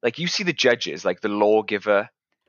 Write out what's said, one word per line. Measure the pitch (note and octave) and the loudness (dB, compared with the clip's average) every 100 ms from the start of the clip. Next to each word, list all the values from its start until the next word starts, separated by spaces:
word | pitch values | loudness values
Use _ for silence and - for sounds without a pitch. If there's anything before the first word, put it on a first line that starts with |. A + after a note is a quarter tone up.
Like, | A#2+ - | -4 -4
you | E3+ | -6
see | - | -4
the | G#3 | -4
judges, | C3 B2+ A#2+ - D2+ | 0 2 2 -2 -4
like, | F#2+ F2+ | -4 -4
the | G#2 | -4
lawgiver, | G#2 G#2 G#2+ G#2 G#2 G#2 G2+ G#2+ _ _ _ | 2 4 4 2 -6 0 0 0 _ _ _